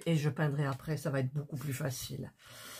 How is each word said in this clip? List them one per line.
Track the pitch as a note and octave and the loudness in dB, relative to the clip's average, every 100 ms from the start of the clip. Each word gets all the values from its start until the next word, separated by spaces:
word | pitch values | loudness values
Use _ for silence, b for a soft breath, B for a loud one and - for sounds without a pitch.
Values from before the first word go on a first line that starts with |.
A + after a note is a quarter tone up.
| - | 4
et | E3 | 4
je | D3 | 4
peindrai | C3 D3+ C#3 C#3+ | 4 2 4 2
après. | C3+ - D3 | 0 -2 -2
Ça | D#3 | 0
va | C3 | 2
être | C3 | 2
beaucoup | D3 C#3+ C#3 | 0 -4 -4
plus | D3 | -4
facile. | B2 D3+ B2+ - C3+ B2+ - B B B B | -2 -2 -2 -6 -6 -8 -10 B B B B